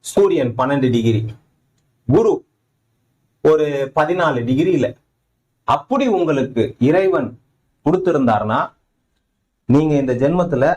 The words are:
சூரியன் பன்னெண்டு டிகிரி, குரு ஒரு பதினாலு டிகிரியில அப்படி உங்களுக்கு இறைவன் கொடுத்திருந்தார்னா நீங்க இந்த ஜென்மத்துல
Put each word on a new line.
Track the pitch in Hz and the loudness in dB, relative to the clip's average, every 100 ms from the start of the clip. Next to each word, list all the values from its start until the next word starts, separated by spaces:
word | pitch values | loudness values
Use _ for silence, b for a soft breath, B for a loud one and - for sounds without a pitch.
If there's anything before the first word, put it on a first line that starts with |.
| - | -4
சூரியன் | - 196 165 127 110 | 0 2 2 -2 -2
பன்னெண்டு | 131 139 127 117 | -2 0 0 0
டிகிரி, | 113 107 110 - _ _ _ _ _ _ - | 0 -2 -4 -12 _ _ _ _ _ _ 0
குரு | 151 226 - _ _ _ _ _ _ _ _ _ _ | 2 2 -2 _ _ _ _ _ _ _ _ _ _
ஒரு | 151 156 151 139 135 160 | 2 2 0 -2 -4 -2
பதினாலு | 156 180 160 127 117 | -2 0 0 -2 -2
டிகிரியில | 131 185 160 113 - _ _ _ _ _ _ - | 0 0 0 -2 -6 _ _ _ _ _ _ -4
அப்படி | 117 - 269 262 190 | -4 -2 -2 0 0
உங்களுக்கு | 165 139 120 117 104 - 127 | 0 -2 -2 -2 -4 0 0
இறைவன் | 175 190 170 120 117 _ _ _ _ 147 | 2 2 0 -4 -12 _ _ _ _ -2
கொடுத்திருந்தார்னா | 180 185 147 123 107 107 123 180 _ _ _ _ _ _ _ _ _ - | 0 0 0 2 0 0 -2 -4 _ _ _ _ _ _ _ _ _ 0
நீங்க | 135 156 147 | 2 2 0
இந்த | 131 120 | 0 0
ஜென்மத்துல | 139 175 175 135 143 | 0 0 -2 0 0